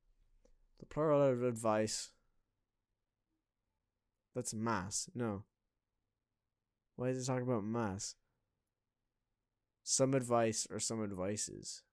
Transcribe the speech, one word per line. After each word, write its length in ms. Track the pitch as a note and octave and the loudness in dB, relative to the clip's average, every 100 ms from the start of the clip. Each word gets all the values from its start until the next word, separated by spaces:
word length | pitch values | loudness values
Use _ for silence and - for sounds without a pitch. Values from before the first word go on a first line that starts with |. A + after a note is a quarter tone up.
| _ _ _ _ _ _ _ - | _ _ _ _ _ _ _ -20
The 60 | - | -10
plural 360 | - D#3 C#3+ | -2 2 6
of 220 | C#3 B2 | 6 4
advice. 680 | B2 A2+ A2+ G#2+ A2 - - _ _ _ _ _ _ _ _ _ _ _ _ _ _ _ _ _ _ _ _ _ _ B2 | 0 0 2 4 2 -2 -8 _ _ _ _ _ _ _ _ _ _ _ _ _ _ _ _ _ _ _ _ _ _ -8
That's 180 | A#2+ | -6
mass. 560 | A2 A2+ G#2 F#2+ - - | -4 0 0 -2 -6 -6
No. 300 | A#2+ A#2 G2+ - _ _ _ _ _ _ _ _ _ _ _ _ _ _ - | -4 -4 -4 -8 _ _ _ _ _ _ _ _ _ _ _ _ _ _ -6
Why 140 | B2+ | -2
is 120 | C3 | -2
it 40 | B2+ | 0
talking 220 | B2+ B2 | -2 0
about 160 | A#2+ | 0
mass? 520 | G#2 A#2 A2 F#2+ - - _ _ _ _ _ _ _ _ _ _ _ _ _ _ _ _ | 0 0 0 -2 -8 -12 _ _ _ _ _ _ _ _ _ _ _ _ _ _ _ _
Some 300 | - - C3+ | -2 2 4
advice 540 | C3+ A#2+ A#2 A2+ A2 - | 2 4 4 4 2 -4
or 100 | G2 | -4
some 240 | - A2+ | -4 -2
advices. 800 | G#2 F#2 F#2 G#2+ - G2 G#2 - _ | -4 -2 -4 -2 -6 -8 -12 -14 _